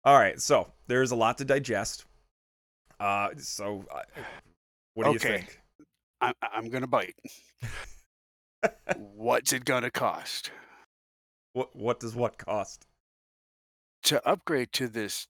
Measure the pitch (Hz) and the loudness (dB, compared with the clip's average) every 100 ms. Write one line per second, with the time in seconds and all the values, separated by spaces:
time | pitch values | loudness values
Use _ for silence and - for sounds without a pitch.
0 | 139 139 98 - - 135 87 - - 123 | 10 8 8 2 4 4 2 -10 0 2
1 | 131 120 113 120 139 139 123 104 104 - | 2 2 2 2 0 0 2 -2 -2 -8
2 | - _ _ _ _ _ _ _ _ _ | -14 _ _ _ _ _ _ _ _ _
3 | 101 101 101 147 - - 101 101 101 71 | 0 2 0 -4 -10 -8 -6 -8 -8 -12
4 | - - - - _ _ _ _ _ 110 | -12 -14 -14 -16 _ _ _ _ _ 0
5 | 120 113 123 101 - - _ _ - _ | 2 2 0 -2 -4 -18 _ _ -20 _
6 | _ _ 127 - 110 110 117 127 127 127 | _ _ -2 -2 -6 -6 -6 -6 0 0
7 | 92 - - - - _ - - - - | -2 -10 -20 -20 -20 _ -10 -10 -12 -18
8 | _ _ _ _ _ _ 220 - - - | _ _ _ _ _ _ -4 -4 -8 -8
9 | 104 101 113 123 - 131 123 127 120 - | -8 -6 0 2 2 -2 0 0 0 -2
10 | 117 82 - - - - - - - _ | -2 -2 -8 -10 -10 -16 -20 -20 -20 _
11 | _ _ _ _ _ - - 135 113 120 | _ _ _ _ _ -8 -8 -4 -4 -2
12 | 113 117 120 - - 107 98 - _ _ | -4 -2 -4 -4 -6 -4 -4 -12 _ _
13 | _ _ _ _ _ _ _ _ _ _ | _ _ _ _ _ _ _ _ _ _
14 | - 143 123 180 - 147 120 - 127 110 | 2 2 2 0 0 -2 0 -4 -4 -4
15 | 104 - | -6 -8